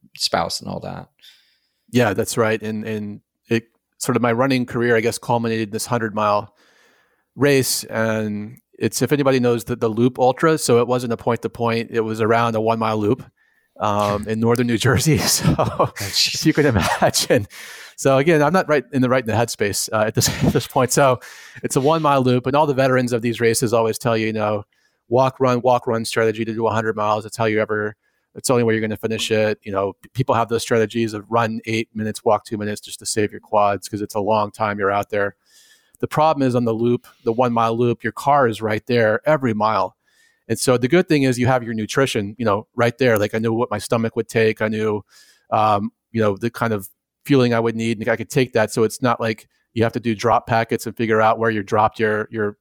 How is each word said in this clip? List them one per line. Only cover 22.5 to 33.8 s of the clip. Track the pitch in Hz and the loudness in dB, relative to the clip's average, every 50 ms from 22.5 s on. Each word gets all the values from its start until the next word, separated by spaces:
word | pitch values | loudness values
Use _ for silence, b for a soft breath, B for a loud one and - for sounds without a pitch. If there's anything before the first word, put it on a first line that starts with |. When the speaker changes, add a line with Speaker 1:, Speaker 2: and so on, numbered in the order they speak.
| 131 | 0
Speaker 2:
all | 147 156 | 2 2
the | 147 135 | 2 2
veterans | 123 135 131 127 127 127 117 123 | 2 2 2 2 2 0 0 -2
of | 117 | -2
these | 113 120 113 107 | -2 -4 -2 0
races | 117 117 113 - 131 110 117 | 2 2 2 2 0 2 2
always | 117 113 110 107 - | 2 2 0 -2 -2
tell | - 120 113 | -2 0 0
you, | 110 110 | 0 0
you | 110 107 | -2 -2
know, | 110 107 107 107 104 104 - _ _ _ _ _ _ _ - | -2 -2 -2 -2 -4 -6 -12 _ _ _ _ _ _ _ 0
walk, | 113 127 131 131 127 - | 2 2 2 2 2 0
run, | 131 127 123 120 | 2 2 2 2
walk, | 117 127 123 120 - | 4 2 2 2 2
run | 127 113 113 113 | -2 -4 -4 -4
strategy | - - 120 113 113 107 110 113 | -2 0 2 2 2 0 -2 -4
to | 113 110 | -6 -4
do | 110 113 | -2 -2
a | 110 | 0
hundred | 107 110 110 110 104 | 0 0 0 -2 -2
miles. | 107 104 107 107 110 104 | -2 0 0 0 -2 -2
It's | 107 - | -6 -4
how | - 113 | -2 -2
you | 110 107 107 | 0 0 0
ever, | 110 104 107 107 107 107 110 _ _ _ _ _ _ _ - | 0 -2 -2 -4 -4 -6 -8 _ _ _ _ _ _ _ -18
it's | - - | -8 -2
the | - 131 | 0 2
only | 120 120 | 2 2
way | 113 110 | 2 0
you're | 110 | 0
gonna | 110 107 107 | -2 -4 -4
finish | - - 110 110 104 - - | -4 -4 -4 -4 -4 -2 0
it. | 113 107 107 107 107 - - | 0 2 2 0 0 -4 -8
You | 110 | -4
know, | 95 95 101 98 - _ | -2 -2 -2 -2 -4 _
p-, | - - - | -18 -8 -6
people | 120 131 - 127 | -4 -2 0 0
have | 113 117 107 | 0 0 0
those | 117 110 - | -2 -4 -2
strategies | - 123 113 110 104 - 117 117 107 104 | 0 0 2 2 0 0 -2 -4 -2 -4
of | 107 101 98 | -8 -6 -2
run | 113 117 120 110 110 113 - | 0 0 0 0 -4 -6 -6
eight | 110 113 110 113 - - | -4 -4 -4 -4 -6 -8
minutes, | 107 107 107 104 - - | -6 -6 -6 -8 -2 0
walk | 117 104 104 - | 0 0 0 0
two | - 117 | -6 -8
minutes | 104 104 104 104 - | -6 -6 -6 -6 -8
just | - 104 - - | -12 -16 -18 -12
to | 110 | -10
save | - - 113 104 98 | -6 -2 -2 -2 -2
your | - - | -4 -10
quads, | - _ 107 107 104 101 101 95 | -8 _ 2 2 2 2 0 -2